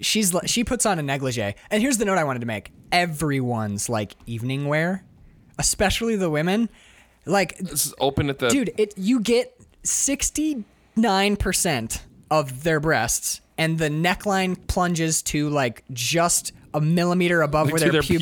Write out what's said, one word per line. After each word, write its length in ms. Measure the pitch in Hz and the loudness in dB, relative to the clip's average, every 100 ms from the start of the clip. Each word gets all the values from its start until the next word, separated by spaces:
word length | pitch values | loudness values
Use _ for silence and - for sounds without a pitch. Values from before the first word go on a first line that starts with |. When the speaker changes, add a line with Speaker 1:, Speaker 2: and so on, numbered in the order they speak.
Speaker 1:
she's, 340 | - 214 202 175 - | -2 0 2 0 -2
she 160 | - | -2
puts 240 | 247 254 226 | -2 0 0
on 100 | 180 | 0
a 60 | |
negligee, 500 | 143 139 131 117 101 101 - | -2 -2 -2 -2 -4 -4 -2
and 120 | 214 | 0
here's 160 | 247 233 | 2 2
the 60 | 208 | 2
note 120 | 190 | 2
I 60 | |
wanted 160 | 151 123 | 0 -2
to 80 | 117 | -4
make: 240 | 107 - - - | -6 -8 -18 -2
everyone's, 1000 | 175 175 147 156 135 123 117 107 101 - | 0 0 -2 -2 0 0 -2 -2 -4 -2
like, 260 | 113 107 - - | -4 -4 -10 -10
evening 400 | 117 120 135 143 | -8 -4 -4 -2
wear, 360 | 151 165 190 - - - - - - | 0 0 -2 -8 -20 -20 -20 -16 -4
especially 560 | - - 196 - 226 220 | -2 2 0 2 0 0
the 160 | 180 | 0
women. 360 | 151 165 202 233 - - - _ _ - | 0 0 0 -2 -6 -20 -20 _ _ -2
Like, 300 | 202 190 - | 0 0 -4
Speaker 2:
It's 340 | 180 - 233 - | -6 -4 -4 0
open 320 | - - 147 | 0 2 -2
at 80 | 135 | 0
the 100 | 127 | 2
Speaker 1:
dude, 220 | 269 240 - | 2 0 0
it, 160 | 208 - | -2 -2
you 220 | 185 254 | 0 0
get 320 | 208 233 - - - _ - - - 277 - | 2 2 0 -8 -20 _ -4 -2 -2 -2 -4
sixty-nine 1120 | - 311 277 202 _ _ - 226 190 196 202 | -2 -2 -4 -8 _ _ 0 2 2 2 0
percent 680 | 208 180 180 135 113 - - - - | 0 0 0 0 -4 -8 -12 -20 -2
of 320 | 156 139 127 | 0 0 -4
their 160 | 160 160 | 0 2
breasts, 640 | 156 139 117 - - - - - | 2 2 2 -2 -4 -8 -10 -2
and 200 | 160 160 | 0 0
the 120 | 156 | 0
neckline 680 | 151 175 214 208 190 185 180 - | 0 0 0 0 0 0 -2 -4
plunges 540 | - 175 170 160 160 | 0 0 2 0 0
to, 280 | - 151 147 | -2 -2 0
like, 340 | 147 127 110 - | 2 0 -2 -10
just 580 | 127 120 165 170 - - - - | -6 -2 2 2 2 -2 -12 -6
a 80 | 156 | 0
millimeter 600 | 151 175 175 175 175 170 | 2 2 2 2 2 2
above 260 | 151 151 151 | 2 2 2
Speaker 2:
Like, 60 | |
Speaker 1:
where 60 | 160 | 2
Speaker 2:
to 40 | 151 | 2
Speaker 1:
their 60 | |
Speaker 2:
their 80 | 156 | 2
Speaker 1:
pubic 200 | 147 175 | 2 2